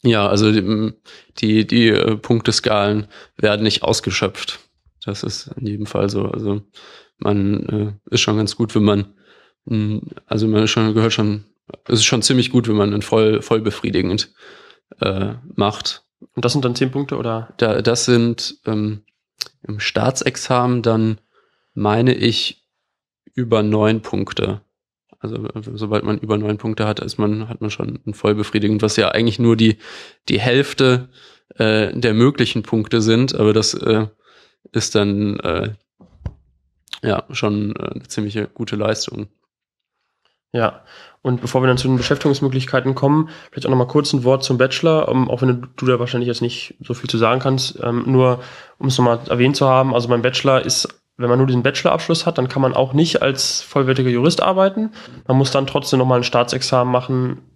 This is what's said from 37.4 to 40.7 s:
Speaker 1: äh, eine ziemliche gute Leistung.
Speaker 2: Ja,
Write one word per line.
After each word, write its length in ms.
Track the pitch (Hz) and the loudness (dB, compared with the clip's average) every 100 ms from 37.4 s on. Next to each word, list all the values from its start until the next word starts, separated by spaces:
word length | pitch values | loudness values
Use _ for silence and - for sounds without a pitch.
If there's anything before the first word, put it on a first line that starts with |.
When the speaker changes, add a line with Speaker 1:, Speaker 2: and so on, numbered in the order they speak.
| 107 104 104 107 | -2 -2 -4 -6
Speaker 1:
äh, 160 | - | -8
eine 100 | - - | -10 -10
ziemliche 400 | - 104 107 107 | -6 -4 -6 -8
gute 280 | - 113 104 | -8 -8 -2
Leistung. 520 | 107 110 - - 104 _ _ _ _ _ _ _ _ _ _ _ _ | -2 -2 -4 -10 -14 _ _ _ _ _ _ _ _ _ _ _ _
Speaker 2:
Ja, 320 | 123 113 | -2 -2